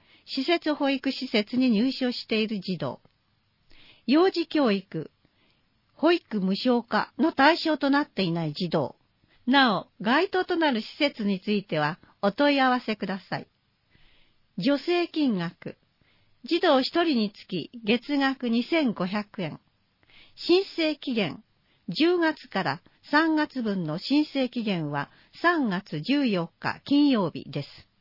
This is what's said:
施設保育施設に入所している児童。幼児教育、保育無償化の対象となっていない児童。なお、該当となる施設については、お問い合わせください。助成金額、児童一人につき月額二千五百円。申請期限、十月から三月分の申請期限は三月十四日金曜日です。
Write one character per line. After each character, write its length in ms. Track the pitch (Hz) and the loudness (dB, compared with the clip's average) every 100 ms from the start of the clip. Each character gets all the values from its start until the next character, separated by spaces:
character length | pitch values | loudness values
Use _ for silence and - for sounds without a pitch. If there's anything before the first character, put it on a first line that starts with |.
| _ _ - | _ _ -10
施 180 | 277 | -6
設 320 | 262 339 311 294 | 0 0 0 -2
保 160 | 277 | 0
育 200 | 269 269 | -2 -4
施 160 | - 254 | -6 -2
設 300 | 220 208 247 | -2 0 0
に 140 | 262 | 2
入 200 | 202 262 | 4 2
所 200 | - 247 | 0 -4
し 160 | - - | -4 -4
て 160 | 220 | -2
い 40 | 220 | -2
る 120 | 208 | -4
児 180 | 190 170 | -6 -6
童。 240 | 135 - _ _ _ _ _ _ _ - - - - | -6 -8 _ _ _ _ _ _ _ -20 -20 -8 2
幼 240 | 302 381 | 4 4
児 160 | 339 320 | 2 -2
教 260 | 311 247 | 2 2
育、 380 | 196 - 160 - _ _ _ _ _ _ _ _ - | 0 -4 -10 -10 _ _ _ _ _ _ _ _ -2
保 160 | 320 | 2
育 300 | 339 - 214 | 2 -2 -4
無 100 | 185 | -2
償 340 | 196 254 240 - | 0 0 0 0
化 260 | 214 - - | -4 -2 0
の 140 | 240 | 0
対 260 | - 277 330 | 4 4 4
象 200 | 320 302 | 0 0
と 120 | 277 | 2
な 120 | 277 | 0
っ 60 | 294 | 0
て 140 | - | -2
い 100 | 185 | -2
な 140 | 170 156 | -2 -4
い 80 | |
児 160 | 147 175 | -4 -2
童。 260 | 170 123 - _ _ _ _ - | -2 -2 -6 _ _ _ _ 2
な 320 | 277 254 180 | 4 4 2
お、 80 | - - | -4 -6
該 300 | 208 285 392 | 0 0 2
当 160 | 370 359 | -2 -2
と 120 | 349 | 0
な 140 | 302 | 0
る 100 | 220 | 0
施 140 | - - | -4 -2
設 260 | 285 262 | -2 -2
に 160 | 202 185 | -2 -2
つ 120 | 208 | -2
い 120 | 208 | -4
て 160 | - 160 | -2 -2
は、 180 | 147 170 _ _ | -2 -4 _ _
お 100 | 202 | -2
問 240 | 196 294 277 | 2 2 2
い 60 | |
合 80 | 262 | 2
わ 100 | 247 | 0
せ 140 | - 214 | -4 -6
く 120 | 185 | -6
だ 120 | 190 | -8
さ 200 | - 139 | -8 -10
い。 80 | - _ _ _ _ _ _ _ _ _ _ - | -10 _ _ _ _ _ _ _ _ _ _ -4
助 160 | 226 285 | 0 0
成 300 | - 349 339 | 0 0 0
金 320 | 311 277 190 | 0 0 0
額、 360 | 170 - - - _ _ _ _ _ _ | -4 -8 -16 -16 _ _ _ _ _ _
児 160 | 240 339 | -4 0
童 200 | 359 262 | 4 4
一 220 | 254 339 | 2 0
人 140 | 339 240 | 2 2
に 140 | 208 | -2
つ 140 | - - | -6 -10
き 260 | 170 - 240 | -8 -8 -6
月 320 | 226 240 - 285 | -2 -2 0 -2
額 300 | 269 269 240 | 0 -2 -2
二 140 | 233 | -2
千 300 | 233 330 262 | 0 0 0
五 140 | 180 180 | -2 -4
百 340 | 208 208 - | -4 -8 -8
円。 180 | 156 139 _ _ _ _ _ - - - | -8 -8 _ _ _ _ _ -20 -20 -6
申 260 | - 359 | 2 2
請 340 | 392 - 311 294 | 2 -2 -2 -2
期 200 | 285 220 | -4 -2
限、 280 | 180 - - _ _ _ - | -2 -6 -18 _ _ _ -6
十 320 | 175 339 359 | 0 2 2
月 280 | 320 311 - | 0 -2 -6
か 140 | 196 | -4
ら 200 | 165 - _ _ | -4 -4 _ _
三 340 | - 294 330 311 | -2 2 2 0
月 280 | 302 262 | -2 -4
分 220 | 220 196 156 | -4 -4 -4
の 120 | 156 | -6
申 280 | - 285 294 | 0 0 0
請 240 | 269 254 | -2 -2
期 120 | 247 | -2
限 300 | 214 175 147 | -4 -2 -2
は 180 | 143 - _ _ - | -6 -8 _ _ -2
三 260 | 339 339 233 | 0 2 0
月 320 | 185 - 151 | -2 -6 -6
十 280 | 151 285 254 | -2 0 2
四 240 | 180 170 - | 0 -4 -6
日 200 | - - - | -6 -6 0
金 240 | 285 294 | 4 4
曜 220 | 233 165 | 4 0
日 180 | 131 - | -4 -10
で 140 | 143 | -8
す。 240 | - - - _ | -10 -14 -20 _